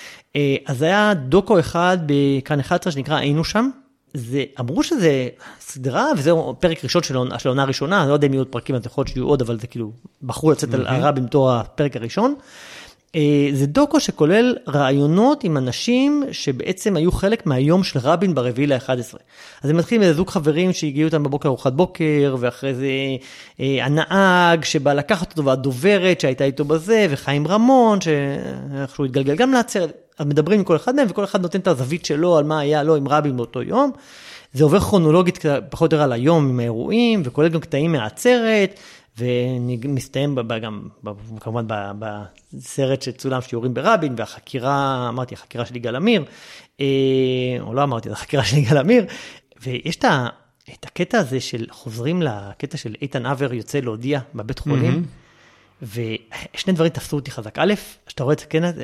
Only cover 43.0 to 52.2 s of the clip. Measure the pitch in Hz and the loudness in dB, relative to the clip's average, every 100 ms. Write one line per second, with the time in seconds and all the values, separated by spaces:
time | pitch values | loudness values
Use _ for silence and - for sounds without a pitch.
43 | 131 123 135 131 123 117 123 123 170 220 | -6 -8 -6 -6 -4 -6 -4 -2 0 0
44 | 156 117 113 - - 131 127 143 139 131 | 0 -4 -8 -12 -12 -6 -2 0 0 -2
45 | 123 120 123 - - 120 117 123 117 123 | -4 -6 -8 -12 -12 -10 -8 -8 -6 -2
46 | 208 214 139 - - - - - 139 135 | 0 0 -2 -14 -20 -20 -20 -4 0 2
47 | 135 131 131 127 127 123 104 123 143 113 | 2 2 2 0 -2 -4 -4 -2 -2 -2
48 | 107 107 - 143 107 143 120 147 151 247 | -6 -12 -2 -2 2 2 4 4 6 4
49 | 190 - - - _ _ 131 127 180 - | 2 -6 -18 -20 _ _ -8 -6 -6 0
50 | 247 147 120 - _ _ - - - - | 2 2 0 -8 _ _ -20 -20 -12 -6
51 | 180 240 139 131 - 117 117 - 123 113 | -2 0 0 -4 -6 -8 -10 -14 -14 -8
52 | 127 180 | -4 -2